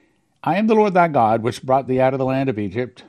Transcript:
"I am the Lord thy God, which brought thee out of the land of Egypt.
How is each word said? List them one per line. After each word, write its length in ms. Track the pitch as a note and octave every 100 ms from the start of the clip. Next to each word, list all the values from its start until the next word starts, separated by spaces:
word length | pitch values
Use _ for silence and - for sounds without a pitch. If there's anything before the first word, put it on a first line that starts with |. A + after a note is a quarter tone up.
| _ _ _ _
"I 140 | D3 F#3
am 100 | A3
the 80 | A3+
Lord 180 | G#3
thy 140 | F3+ E3+
God, 340 | C#3 A2 A2+
which 220 | A2+ -
brought 240 | B2+ C3+ B2+
thee 120 | B2+
out 140 | C3
of 60 | C3+
the 60 | C3
land 240 | C3 C3+
of 100 | G#2+
Egypt. 440 | G#2 G#2+ B2 -